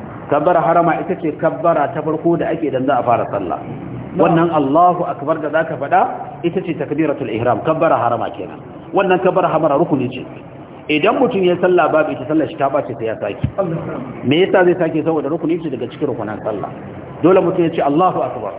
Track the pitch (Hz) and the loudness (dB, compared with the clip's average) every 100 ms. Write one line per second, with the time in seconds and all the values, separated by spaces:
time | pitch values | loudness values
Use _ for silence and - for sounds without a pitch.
0 | - - - 143 160 170 165 175 170 143 | -12 -14 -2 2 4 4 4 4 4 0
1 | 151 175 156 143 165 - 170 156 135 156 | -2 -4 -4 -2 -2 0 2 2 0 -2
2 | 156 151 170 165 120 165 147 127 131 127 | -4 0 0 0 0 -2 -2 -2 0 2
3 | 120 117 101 101 90 69 - - - - | 2 2 0 -4 -4 -6 -8 -12 -10 -10
4 | - - 170 165 170 160 135 156 180 160 | -8 2 4 4 4 2 2 4 4 4
5 | 131 139 139 156 151 156 165 143 143 180 | -2 -4 -4 -2 0 -2 -2 -4 2 2
6 | 233 - - - 170 185 175 139 139 147 | 2 -2 -12 -6 -4 -2 -4 -4 -4 0
7 | 156 135 175 110 120 107 - 160 160 131 | 0 0 -4 -2 0 0 0 2 2 2
8 | 117 117 95 - 87 78 - - - 185 | 2 0 -4 -8 -12 -12 -16 -16 -4 0
9 | 185 180 185 175 170 156 156 143 175 143 | 2 2 2 2 2 2 2 2 2 0
10 | 123 - - - - - - - - 151 | -2 -6 -12 -16 -18 -18 -18 -16 -2 2
11 | 185 277 240 190 180 175 185 180 151 156 | 2 2 2 2 2 2 4 4 4 4
12 | 151 131 131 156 131 - 139 143 135 - | 2 -2 -2 0 0 0 0 0 -2 -6
13 | 113 107 104 - - - 180 160 - - | -6 -4 -6 -4 -4 -2 -4 -4 -6 -10
14 | - - 123 151 190 196 175 175 160 151 | -10 -6 0 2 4 4 4 4 0 0
15 | 156 160 135 165 165 170 156 123 120 - | 0 0 -2 -2 -2 -2 -4 -6 -8 -4
16 | 139 113 107 104 110 104 76 - - - | -4 -4 -6 -6 -6 -6 -8 -10 -14 -14
17 | - - 165 190 175 170 165 180 143 147 | -14 0 4 6 4 2 0 0 0 2
18 | 185 170 135 120 104 | 2 2 -4 -4 -8